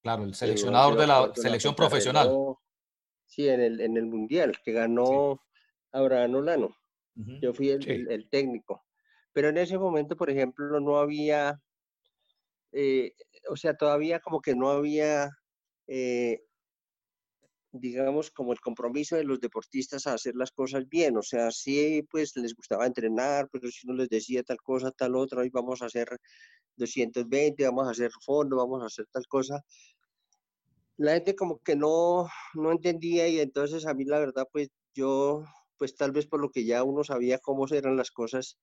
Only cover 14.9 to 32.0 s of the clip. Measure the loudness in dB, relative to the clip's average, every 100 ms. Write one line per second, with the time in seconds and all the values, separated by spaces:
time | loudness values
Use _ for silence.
14.9 | 2 2 2 -2 -6 _ _ _ _ -10
15.9 | -4 -2 0 0 -2 _ _ _ _ _
16.9 | _ _ _ _ _ _ _ _ -10 -8
17.9 | -2 0 0 -4 -6 -4 -4 -4 -6 -4
18.9 | -4 -2 -2 -2 -2 -4 -8 -8 -8 -6
19.9 | -6 -4 -4 -6 -6 -6 -4 -4 -4 -2
20.9 | 0 2 2 -2 -2 -2 -2 -2 0 2
21.9 | 0 -2 -4 -4 -4 -8 -8 -6 -2 0
22.9 | 0 -2 0 0 0 -2 -6 -10 -12 -8
23.9 | -4 0 -2 -2 -4 -4 -8 -2 -2 -2
24.9 | -4 -2 0 -2 -2 -2 -2 -4 -6 -6
25.9 | -4 -6 -8 _ -20 -20 _ _ -8 -6
26.9 | -2 -2 -2 -2 2 2 2 0 0 -2
27.9 | -2 -4 -4 -2 0 2 0 0 -4 -8
28.9 | -10 -10 -10 -4 -2 -2 -8 -12 -20 _
29.9 | _ _ _ _ _ _ _ _ _ _
30.9 | -2 2 2 0 -2 -4 -4 -2 0 2
31.9 | 4